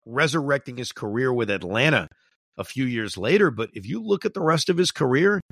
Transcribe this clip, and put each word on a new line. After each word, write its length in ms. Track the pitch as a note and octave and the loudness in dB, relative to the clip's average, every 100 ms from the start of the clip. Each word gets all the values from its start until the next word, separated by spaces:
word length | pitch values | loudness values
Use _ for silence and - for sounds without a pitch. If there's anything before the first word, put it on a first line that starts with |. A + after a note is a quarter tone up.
resurrecting 720 | A2+ B2 D#3 D#3 C#3+ C#3 - B2 | -6 0 2 2 2 0 -2 -10
his 120 | A#2 | -10
career 420 | - A2 A2+ C3 | -8 -4 0 2
with 180 | B2 G#2+ | 2 0
Atlanta 580 | G2 F2 A2 D3+ B2+ D#2 _ _ _ _ - | -2 -2 2 4 2 0 _ _ _ _ -12
a 80 | |
few 200 | G2 C3 | -8 -4
years 340 | C3 A#2 G#2+ - | -4 -2 -6 -4
later. 320 | G#2+ G3+ F3+ | 2 4 4
But 200 | A2 - | 0 -6
if 120 | G#2+ G2 | -8 -8
you 160 | G#3+ | -6
look 220 | A3 G3 | 0 0
at 100 | G#3 | -2
the 60 | - | -2
rest 300 | D#3 D#3+ - | 0 2 2
of 80 | F3 | 0
his 120 | F3+ | 0
career, 500 | - C#3 C3 G3 G3+ - | 0 2 4 2 0 -4